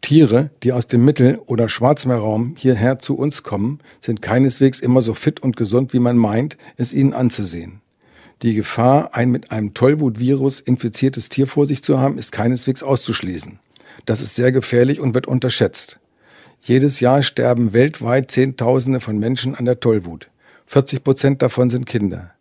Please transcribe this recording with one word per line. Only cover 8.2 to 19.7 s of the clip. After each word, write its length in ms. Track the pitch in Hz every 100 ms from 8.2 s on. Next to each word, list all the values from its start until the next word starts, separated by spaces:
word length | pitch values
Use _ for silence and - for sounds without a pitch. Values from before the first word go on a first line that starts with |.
| - _
Die 140 | 117 107
Gefahr, 580 | 101 - 120 143 165
ein 160 | - 123
mit 220 | 123 -
einem 240 | 113 104 -
Tollwutvirus 840 | 127 151 143 110 123 135 135 135
infiziertes 720 | - 127 120 - 131 131 -
Tier 160 | - 135
vor 220 | - 143
sich 160 | 139
zu 160 | - 139
haben, 180 | 135 143
ist 140 | 117
keineswegs 500 | - 113 123 - 131
auszuschließen. 760 | 135 131 - 110 92 87 - - _ _ _ - -
Das 140 | 110
ist 120 | -
sehr 180 | - 123
gefährlich 480 | 131 - 120 127 147
und 140 | 143
wird 140 | 120 -
unterschätzt. 720 | 127 127 - 101 - - - _ _ _ _ - _
Jedes 380 | - 127 143 135
Jahr 220 | 123 135
sterben 520 | 135 - 120 120 117
weltweit 580 | 107 139 156 117 127 131
Zehntausende 680 | - 135 131 120 131 123 127
von 200 | - 107
Menschen 340 | 110 131 127
an 120 | -
der 140 | 120